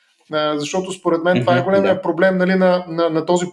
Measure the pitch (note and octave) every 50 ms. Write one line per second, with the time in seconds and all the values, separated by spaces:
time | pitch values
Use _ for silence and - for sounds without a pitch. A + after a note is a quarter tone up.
0 | _ _ _ _ _ - D#3 D3+ D3+ D3+ D3+ D3 D3 D3 - F#3 F#3 F#3 F3+ -
1 | - F3 E3 E3 E3 F3+ F3+ - - F#3 F3 F3 F3 F#3+ G3 G3 G3 G3 F#3+ F#3
2 | - F3+ D#3+ D#3+ F#3+ F#3+ F#3 F#3 F#3 F3+ F#3+ F#3 F#3 F#3 F3+ F3+ F3 E3+ E3 E3
3 | E3+ E3 D#3 D#3+ D3+ - F3 F3+ F3+ F3